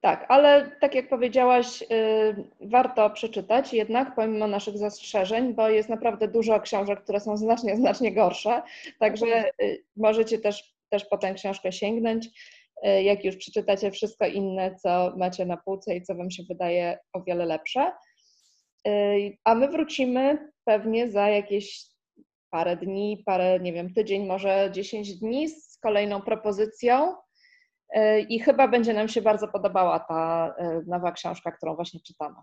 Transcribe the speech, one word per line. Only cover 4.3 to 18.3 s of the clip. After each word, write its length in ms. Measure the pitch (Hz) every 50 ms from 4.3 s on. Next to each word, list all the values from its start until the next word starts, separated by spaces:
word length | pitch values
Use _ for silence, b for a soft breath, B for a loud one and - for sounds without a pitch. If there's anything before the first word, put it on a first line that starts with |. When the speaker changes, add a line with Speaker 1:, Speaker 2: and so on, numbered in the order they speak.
| 220 214 214 208
Speaker 1:
naszych 300 | 202 202 202 - 202 208
zastrzeżeń, 760 | 208 208 202 - - - - 214 190 185 220 226 254 254 226
bo 160 | 233 220 220
jest 200 | 220 214 214 220
naprawdę 380 | 226 220 - 233 214 - 220 208
dużo 320 | 185 233 220 220 220 208
książek, 440 | 214 - - 202 202 202 202 202 -
które 160 | - 196 202
są 180 | 208 220 208 208
znacznie, 380 | 214 220 233 233 240 214 190
znacznie 380 | 214 254 - 196 - 254 220 185
gorsze, 480 | 202 214 175 - - - 208 233 240 B B B B B B B B
także, 260 | 220 214 214 214 226
Speaker 2:
Oczywiście. 280 | 226 226 226 220 196 - - 202
Speaker 1:
y, 200 | 202 - - _ _ _
możecie 440 | 208 220 214 220 226 226 226 226 220
też, 360 | 220 208 202 - - _ _ _ _ _
też 160 | - 202 196
po 120 | - - 196
tę 160 | - 190 190
książkę 380 | 185 - 202 196 - _ 185
sięgnąć, 560 | 180 - - 202 220 233 226 226 220 226 226 226 B B B B B B B B _ - -
y, 180 | 202 196 196 190
jak 220 | 196 202 196 196
już 100 | 190 185
przeczytacie 560 | - - - - 214 202 - 202 196 - 202
wszystko 340 | 190 - - 208 - _ 214
inne, 500 | 175 - 196 196 190 185 190 185 190 190
co 380 | 185 _ 190 175 180 180 180 180 185
macie 280 | 180 180 180 - 185
na 120 | 180 175 170
półce 380 | _ - 196 190 190 - 175
i 60 | 180
co 140 | 180 - 190
wam 160 | 175 175 185
się 120 | 185 185 175 -
wydaje 500 | 180 170 180 175 175 175 175 175 175 - _ _ _
o 100 | 185 185
wiele 220 | 185 175 175 175
lepsze. 460 | 165 160 160 - - - 247 285 359 - b b b b b b b